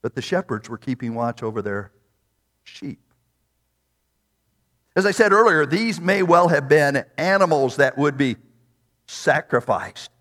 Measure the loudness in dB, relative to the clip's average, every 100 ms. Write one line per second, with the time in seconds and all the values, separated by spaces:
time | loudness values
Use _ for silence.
0 | -8 -10 -4 -6 -4 -10 -8 -12 -8 -8
1 | -6 -4 -6 -6 -8 -6 -6 -8 -10 _
2 | _ _ _ _ _ _ -20 -16 -16 -16
3 | _ _ _ _ _ _ _ _ _ _
4 | _ _ _ _ _ _ _ _ _ -2
5 | 0 2 4 6 6 4 2 0 -2 -2
6 | -2 0 4 4 4 0 4 2 4 0
7 | -4 -4 0 2 2 2 0 0 0 2
8 | -2 0 -2 -2 _ _ _ _ _ _
9 | -20 -4 -2 -2 0 -2 0 -4 -4 -16
10 | -20 _